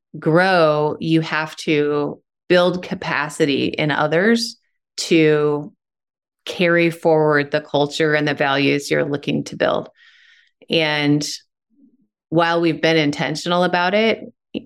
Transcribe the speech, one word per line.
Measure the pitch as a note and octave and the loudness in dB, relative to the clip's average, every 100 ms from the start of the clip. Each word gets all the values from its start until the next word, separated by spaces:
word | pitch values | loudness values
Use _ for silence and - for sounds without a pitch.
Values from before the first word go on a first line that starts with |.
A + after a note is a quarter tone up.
| _ D#3 | _ -6
grow, | E3 D#3+ F#3 F#3 D#3 D3+ D3+ - | 0 2 4 4 4 2 -2 -2
you | E3 D#3+ | 0 0
have | D#3 D#3 D#3 - | 0 -4 -6 -6
to | - D3 D3 D3 D3 - _ _ - | -2 0 0 -2 -4 -8 _ _ 2
build | F3+ F3+ F3+ | 4 4 0
capacity | - - E3 C#3 D3+ - D3+ C3 B2+ | -6 -8 -4 -4 -4 -2 0 0 -2
in | - D3+ | -2 -2
others | C#3+ D3+ D#3+ G#3 A#3 A#3 - _ _ _ - | 0 0 2 2 2 -2 -10 _ _ _ -12
to | - E3+ D#3 D3+ D3 D3 D3+ - _ _ _ _ _ _ | 0 4 4 4 2 -2 -6 -16 _ _ _ _ _ _
carry | - - F3 E3+ E3+ | -10 -2 2 2 2
forward | D#3+ E3+ D#3 D3+ C#3+ C#3+ | 0 2 2 4 2 0
the | D3+ | -4
culture | D3+ C#3+ C#3+ - D#3 | -2 -2 0 0 0
and | D3+ D3 | 2 0
the | |
values | C#3 D3 C#3 C#3 C#3+ - | 0 0 2 2 0 -2
you're | D3 | -2
looking | D3 C#3+ - D3 | -2 -4 -4 -6
to | - - | -6 -2
build. | - - - _ _ _ _ _ _ _ - | 0 0 -4 _ _ _ _ _ _ _ -6
And | E3 D#3 D3+ D3 D3 D3 - _ _ _ _ _ _ _ _ _ | -2 -2 0 0 0 -2 -12 _ _ _ _ _ _ _ _ _
while | D#3+ E3+ E3+ | 0 0 2
we've | E3+ D#3 | 0 0
been | E3 E3 | 0 2
intentional | D3 D3 C#3+ D#3 F3 F3+ | 0 -2 -4 -4 -2 0
about | F3+ F3 F3+ | 2 0 0
it, | G3+ A3+ - - - _ - | 0 0 -2 -8 -20 _ -14